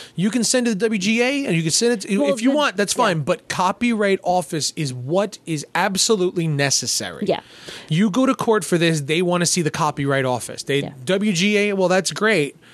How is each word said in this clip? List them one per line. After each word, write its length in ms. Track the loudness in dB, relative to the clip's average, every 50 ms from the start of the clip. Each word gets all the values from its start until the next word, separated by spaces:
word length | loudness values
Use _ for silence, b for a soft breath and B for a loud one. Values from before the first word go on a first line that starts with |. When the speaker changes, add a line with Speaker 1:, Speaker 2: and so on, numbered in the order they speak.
| B B B
Speaker 1:
You 140 | B 0 0
can 140 | 0 0 0
send 240 | 0 2 2 2 0
it 20 |
to 40 | 0
the 100 | 0 0
W 140 | 0 0 0
G 220 | 0 0 2 2 2
A 220 | 2 0 -2 -2 0
and 80 | 0
you 80 | 0 0
can 80 | 0
send 220 | 0 2 2 2 0
it 80 | 0 -2 -2
to, 100 | 0 0
Speaker 2:
Well, 140 | 2 2 0
Speaker 1:
if 80 | 2
you 100 | 2 2
Speaker 2:
the 40 | 4
Speaker 1:
want, 220 | 4 2 0 0 0
that's 160 | -2 0 0
Speaker 2:
yeah. 80 | 2 2
Speaker 1:
fine. 160 | 2 2 0
But 260 | 0 -2 -2 -2 -4 -6
Copyright 680 | -4 0 0 0 0 0 0 0 0 2 2 2 0 0 0
Office 500 | 0 0 0 0 -2 -4 -4 -4 -4 -4
is 180 | -4 -4 -4 -4
what 460 | -6 -6 -2 0 0 0 -2 -4 -10 -8 -6
is 180 | -6 -6 -6 -4 -2
absolutely 760 | 0 0 2 2 0 2 2 2 2 2 0 0 -2 -2 0
necessary. 760 | 0 0 0 2 0 0 -2 -2 -4 -4 -4 -6 -8 -6 -2 -2
Speaker 2:
Yeah. 120 | -2 -2 -4 B B B B B B B B B
Speaker 1:
You 220 | 0 2 2 2
go 160 | 2 2 2 2
to 80 | 2
court 280 | 0 0 0 0 0 0
for 140 | 0 0 2
this, 240 | 2 2 2 0
they 220 | 0 -2 0 0 0
wanna 240 | 0 0 0 0 0
see 160 | 0 0 0
the 80 | 0
Copyright 520 | 0 0 0 -2 0 -2 -2 0 0 0 0
Office. 380 | 0 -2 -2 -4 -8 -12 -10 -4
They, 180 | -2 -2 -2 -2
Speaker 2:
Yeah. 80 | -4 -8 -8 -4
Speaker 1:
W 280 | -2 -2 0 0 0 0
G 140 | 2 2 2 2 2
A, 160 | 2 0 0
well, 140 | 0 2 2
that's 240 | 2 2 0 -2
great, 440 | -4 -2 0 2 2 2 0 0 -4 -10 B B